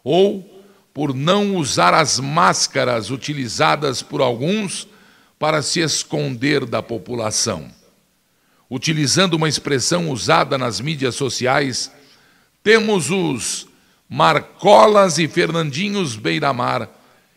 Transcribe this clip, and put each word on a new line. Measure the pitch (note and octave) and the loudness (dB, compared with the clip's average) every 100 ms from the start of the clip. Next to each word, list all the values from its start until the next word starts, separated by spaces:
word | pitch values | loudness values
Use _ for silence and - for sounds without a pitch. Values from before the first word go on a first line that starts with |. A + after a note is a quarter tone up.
ou | B2 F3 G3 G3+ - - - _ _ | 0 4 4 2 -10 -20 -20 _ _
por | C3 C#3+ | -6 -4
não | C3 D3+ G3+ G3+ F#3+ | -2 0 2 2 0
usar | B2 C3+ F3 | 0 2 4
as | E3 C3+ A#2+ | 4 2 -2
máscaras | C#3 D#3+ F#3 D#3 - C3+ B2 A#2 G2 | -2 2 2 2 -2 -2 0 -2 -4
utilizadas | C3 - D3 A#2 A2 D#3 D3+ D3 A#2+ | -8 -6 -6 -6 0 0 2 -2 -6
por | - C#3+ | -6 -2
alguns | B2+ A#2 D3+ G#3+ G3 - - _ _ _ _ _ | 0 0 -2 -2 -4 -10 -14 _ _ _ _ _
para | D3+ D#3 | -2 -2
se | B2+ F3 | -2 -2
esconder | D#3 - - D3+ C#3+ A#2+ C#3+ D3 A#2 | -2 -4 -4 -4 -4 -4 -2 0 -2
da | A2+ | -6
população. | A2 A#2 - A#2+ G#2+ - A#2 E2+ C2 - _ _ _ _ _ _ _ _ _ | -6 -10 -8 -6 -4 -2 -4 -6 -10 -20 _ _ _ _ _ _ _ _ _
Utilizando | B2+ D#3 D#3 C3+ F3 F#3+ | -6 -4 0 0 2 2
uma | D#3+ D#3+ | 0 0
expressão | - C#3+ C3+ - F3 D#3+ | -2 -2 -2 0 -2 -2
usada | A#2+ G2+ E3 D3 C3+ | -4 0 2 2 -2
nas | B2 F#2+ | -4 -4
mídias | A#2+ B2+ C3 - | -6 -4 -4 -2
sociais, | C3 - B2 C#3+ C#3 - - - _ _ _ _ _ _ | -4 -2 0 0 0 -4 -8 -14 _ _ _ _ _ _
temos | G3+ A3 G#3+ G3 B2+ | 2 4 4 0 0
os | F#3+ D#3+ A#2 - - - _ _ _ _ | 0 0 -4 -6 -8 -12 _ _ _ _
Marcolas | C3 D#3+ D3 - - F#3+ G#3+ G#3+ G#3 F#3+ D3+ | 2 4 2 -2 0 6 8 8 6 4 2
e | D3+ | 0
Fernandinhos | E3+ E3+ E3 D#3 C3 G3+ G3+ D#3 G#2+ | 0 0 0 -4 -4 -4 -2 -4 -4
Beiramar | D#3+ D#3+ C#3 B2 B2 B2+ A2 - _ _ _ | -4 0 0 0 -2 -2 -6 -14 _ _ _